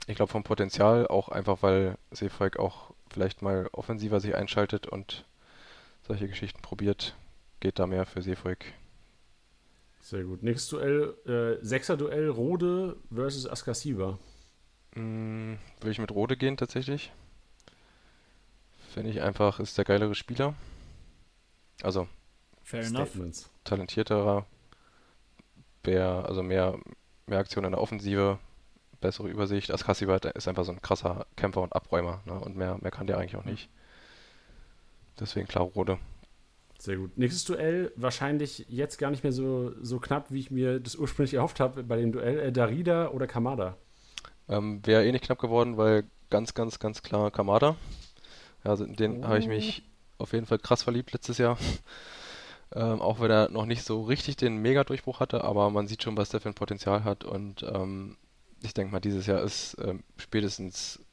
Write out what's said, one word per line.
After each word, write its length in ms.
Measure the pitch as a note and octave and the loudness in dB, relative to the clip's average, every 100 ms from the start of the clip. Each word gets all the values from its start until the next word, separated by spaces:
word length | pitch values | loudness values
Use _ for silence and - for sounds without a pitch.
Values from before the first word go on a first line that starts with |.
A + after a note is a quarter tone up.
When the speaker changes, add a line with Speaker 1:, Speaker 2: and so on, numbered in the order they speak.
| - | -6
Speaker 1:
ich 80 | G#2 | 0
glaub 140 | G#2 | 0
vom 140 | A2 | 0
Potenzial 640 | - G#2+ F#2+ - G#2 A#2 A#2+ | 0 0 0 6 8 8 6
auch 220 | F#2+ - | 2 2
einfach, 320 | - G2 F#2 | -2 0 4
weil 360 | G2 F#2+ F#2+ G2 - | 6 6 4 -2 -10
Seefolk 460 | - G2+ - G2 - | -6 -4 0 0 0
auch 320 | F#2 - - - - | -2 -4 -20 -20 -10
vielleicht 320 | G2 F#2 - | -2 -2 0
mal 280 | G2 F#2+ F#2 | -2 0 -2
offensiver 480 | - - A2 G#2 G2+ | -6 -6 -4 2 2
sich 160 | G2 - | 2 -2
einschaltet 520 | G2+ G#2 G#2 G#2 - | 0 0 2 0 -4
und 380 | G2 G2 - - _ - - - - - - - | -10 -8 -12 -14 _ -20 -20 -20 -20 -20 -14 -6
solche 200 | G2+ G2+ | -4 -4
Geschichten 340 | G2+ G2 - | -6 -8 -8
probiert, 540 | - G2 G2+ - - - - - - - | -10 -2 0 0 -2 -10 -20 -20 -20 -4
geht 200 | F#2+ - | -2 2
da 80 | F#2 | 0
mehr 180 | F#2 F#2 | 0 -2
für 160 | F#2 | -4
Seefolk. 440 | F#2 F2+ F2+ F2+ - - - - - _ _ _ _ _ _ _ _ _ | -4 -4 -4 -6 -8 -18 -20 -20 -20 _ _ _ _ _ _ _ _ _
Speaker 2:
Sehr 220 | - G2+ | -10 -8
gut. 180 | F#2 F#2 | -6 -4
Nächstes 260 | A#2 B2 - | -2 -2 -2
Duell, 440 | D3+ C#3 D3 D3 - - A#2+ A#2 A2+ | -2 2 2 2 -4 -2 0 0 0
äh, 20 | |
Sechser-Duell, 640 | G#2+ C3 - D3+ D3 D3+ D#3 | 0 -2 0 0 0 0 0
Rode 680 | A2+ C3 F3 F3 F3+ F#3 - - | 0 0 2 2 0 -2 -6 -10
versus 340 | A2+ C#3 C#3 B2+ | -4 -4 -4 -8
Askasiba. 720 | - - A2+ D3+ G#2 F#2+ G2 - - - _ _ _ _ A2+ | -8 -6 -4 -2 -2 -2 -4 -12 -20 -20 _ _ _ _ -10
Speaker 1:
Mm, 580 | A2+ A2 A2 A2 A2 G#2+ - - | -6 -6 -6 -6 -8 -10 -14 -8
will 100 | G#2+ | -4
ich 80 | G#2+ | -4
mit 120 | G#2+ | -2
Rode 240 | G2+ A#2 C3 | 0 0 2
gehen 220 | C3 A#2 | 0 0
tatsächlich. 540 | B2 B2+ C3+ C#3+ - - - - - - - _ _ _ _ _ _ _ _ _ _ - - | -4 -4 -4 -6 -8 -18 -20 -20 -20 -20 -20 _ _ _ _ _ _ _ _ _ _ -20 -14
Finde 180 | - A2 | -8 -4
ich 100 | G#2+ | -2
einfach, 380 | G2 G2 G#2 - | -2 2 2 2
ist 180 | G#2 - | -4 0
der 80 | G2 | 4
geilere 300 | G2+ G#2 G2+ | 4 4 -2
Spieler. 400 | - A#2+ C#3 D3 - - - - - - _ _ _ _ _ - | -6 0 0 -2 -12 -18 -20 -20 -20 -20 _ _ _ _ _ -6
Also 240 | F#2+ F#2 F2 - - _ _ _ | -2 -2 -2 -8 -20 _ _ _
Speaker 3:
Fair 180 | - A#2 A2+ | -10 -8 -4
enough. 240 | B2 C#3+ | -2 -4
Speaker 2:
Statements. 400 | G2 E2+ - - - | -4 -8 -10 -16 -14
Speaker 1:
talentierterer, 840 | - G2 F2+ A2 - G#2 G2+ G2+ - - - - _ _ _ _ _ _ _ - - _ - | -4 -4 -2 -2 2 2 2 0 -2 -14 -20 -20 _ _ _ _ _ _ _ -20 -20 _ 0
mehr, 400 | F#2 F#2 F2+ - | 2 2 0 -2
also 160 | F#2+ | -4
mehr, 340 | F#2 F#2 F#2 - - - _ _ - | 0 2 2 0 -10 -20 _ _ -2
mehr 120 | G2 | -2
Aktion 240 | F#2+ G2+ | 0 -2
in 80 | F#2+ | 0
der 100 | F#2+ | 2
Offensive, 580 | A2 G#2+ G2+ G2+ G2 G2 - - - - _ - | 0 -2 0 4 4 2 -6 -20 -20 -20 _ -4
bessere 300 | F#2+ - G#2 | -2 -2 -4
Übersicht. 420 | G#2 G2 G2+ - | -2 0 0 0
Askasiba 420 | F#2+ - F#2+ G2 | -2 0 2 4
hat, 120 | F#2+ - | 2 2
ist 220 | - F#2 | -4 -4
einfach 180 | F#2 F2+ | -2 -2
so 60 | |
ein 100 | F2+ | -2
krasser 440 | - F#2+ F#2 F#2 - - | -2 0 0 -4 -8 -2
Kämpfer 240 | G2 F#2+ | 0 0
und 120 | F2+ | 0
Abräumer, 480 | F#2 - F2 F2 F#2 G2+ | -2 0 0 0 -4 -8
ne? 80 | F#2+ | -8
Und 180 | - F#2+ | -8 -4
mehr, 200 | F#2 F#2+ | -4 -2
mehr 100 | F#2 | -6
kann 160 | - G2 | -6 -2
der 100 | F#2+ | -2
eigentlich 180 | F2+ G2 | -2 -6
auch 100 | G2 | -8
Speaker 2:
Mhm. 60 | |
Speaker 1:
nicht. 180 | G#2 - - - - - - - - - - - - - - - - | -8 -10 -20 -20 -20 -20 -20 -20 -20 -20 -20 -20 -20 -20 -20 -18 -10
Deswegen 280 | G#2 F#2+ G2 | -6 -4 -2
klar 180 | F#2+ F2+ | 0 0
Rode. 340 | G2+ F#2 F#2 - - - - - _ _ - | 0 0 -2 -4 -16 -20 -20 -20 _ _ -14
Speaker 2:
Sehr 180 | - F#2+ | -6 -6
gut. 200 | F#2 B2+ | -4 0
Nächstes 280 | B2 F3 - | 0 0 -4
Duell, 460 | F3 D#3+ F3 F3 A#2 | -2 0 0 -2 -2
wahrscheinlich 680 | B2 - C#3 D3 D3 - - | -4 -2 0 0 -2 -6 -8
jetzt 300 | A#2+ C#3+ - | -4 -4 -2
gar 140 | C#3 | -2
nicht 120 | C#3 | 0
mehr 80 | C#3+ | 0
so, 400 | B2+ C3 B2+ B2 A2 | 0 0 0 -2 -6
so 160 | A#2+ B2 | -6 -4
knapp, 320 | - C#3+ C#3 | 0 -2 -2
wie 80 | C3+ | -6
ich 100 | C3+ | -4
mir 280 | B2+ B2+ C3 | 0 2 0
das 160 | A#2+ - | -2 -4
ursprünglich 400 | C#3 - C3 C3+ | -4 0 2 2
erhofft 240 | C3+ - | 0 2
hab 280 | C3 C3 A#2+ | 0 0 -2
bei 80 | A#2 | 2
dem 140 | A#2 | 2
Duell. 280 | A#2+ A#2 D3+ | 2 0 0
Äh, 120 | C#3 | 2
Darida 580 | B2 A2+ C#3+ F3 E3+ E3 | 4 4 2 2 2 2
oder 180 | C3 C3 | -2 -2
Kamada? 500 | B2 A#2+ B2+ F#2 F#2 - - - - - - - | 0 0 0 -2 -4 -18 -20 -18 -16 -16 -16 -2
Speaker 1:
Ähm, 320 | G#2 G#2+ G#2 A2 | -2 0 0 6
wär 180 | A2 | 8
eh 80 | A2 | 8
nicht 140 | B2+ - | 4 0
knapp 140 | B2+ | 0
geworden, 380 | A#2 A#2 A#2+ A2 | 4 4 4 6
weil 280 | G#2+ G#2+ G#2 - - | 6 6 4 -8 0
ganz, 220 | G#2+ A2+ - | 0 0 -2
ganz, 240 | A2+ - | -4 -2
ganz 240 | G#2+ G#2+ | -6 -6
klar 260 | - G#2 G#2 | -2 2 2
Kamada. 460 | - G2 G#2+ C#3+ E3 - - - - - - - - | 2 4 6 6 2 -6 -12 -14 -20 -20 -20 -20 -6
Ja, 80 | G#2 | 0
also 120 | G#2 - | 0 0
in 100 | G#2 | 0
den 280 | G#2+ A#2+ | 0 0
Speaker 2:
Oh. 40 | A2+ | 2
Speaker 1:
hab 100 | G#2+ | 2
ich 100 | A2+ | 4
mich 360 | G#2+ G#2+ - - - - - | 0 -2 -4 -10 -20 -18 -10
auf 160 | - | -2
jeden 120 | A#2 A2+ | -2 2
Fall 100 | A2+ | 0
krass 220 | - A#2+ | 2 2
verliebt 280 | - A#2+ - | 2 -2 -2
letztes 240 | - - A#2+ | -6 -4 2
Jahr. 180 | A#2+ A#2+ | 2 2
<laughs> 40 | - - - - - - - - - - - | -2 -4 -8 -18 -18 -18 -16 -16 -18 -20 -8
Ähm, 280 | A#2 A2+ A2 | -2 0 2
auch 180 | G2+ A2 | 0 2
wenn 100 | A2+ | 6
er 200 | G#2+ G#2 | 6 6
noch 160 | G#2+ A2+ | 4 -2
nicht 180 | A#2+ | -2
so 200 | - A2 | -2 -2
richtig 340 | A2 C#3+ - C#3 | 0 -2 -2 0
den 220 | A#2+ A2 | 0 2
Mega-Durchbruch 600 | A2+ C#3 C3+ C3+ - - | 4 4 4 -2 -4 -2
hatte, 240 | C3 A#2 | 0 0
aber 260 | - G#2 G#2 | 2 4 4
man 180 | G#2 G#2 | 4 0
sieht 140 | A2 | -2
schon, 120 | A#2 G#2+ | -2 0
was 140 | G2+ | 0
der 100 | A2 | -2
für 80 | G#2+ | -4
ein 80 | - | -6
Potenzial 480 | G2+ G2+ G2 G2+ | -4 -2 2 2
hat 220 | G#2+ G2 - | 2 -2 -4
und, 380 | G2 G2+ G2 | -8 -8 -8
ähm, 520 | - G2 F#2+ F#2+ F#2+ - _ _ - - | -6 -4 -4 -6 -10 -16 _ _ -20 -14
ich 100 | G#2+ | -8
denk 200 | - G2 | -4 -2
mal, 80 | F#2+ | -2
dieses 240 | G2+ G2 G2+ | -2 -2 2
Jahr 140 | G2 | 2
ist, 340 | G#2 - - - | 0 -4 -8 -6
ähm, 200 | G#2 F#2+ - - | -6 -6 -10 -16
spätestens 880 | - G#2+ G2+ - F#2 - - - - | -4 0 0 -2 -8 -8 -10 -10 -18